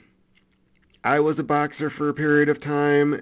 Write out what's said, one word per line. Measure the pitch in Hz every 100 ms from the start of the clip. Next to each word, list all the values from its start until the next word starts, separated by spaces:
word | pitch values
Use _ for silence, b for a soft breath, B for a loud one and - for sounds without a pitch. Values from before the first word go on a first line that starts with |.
| b _ _ _ _ _ _ _ _ _
I | 120 143
was | 151 147
a |
boxer | 143 147 147 - 151
for | - 147
a |
period | 147 151 147 147
of | 147
time, | 147 147 147 143 147 147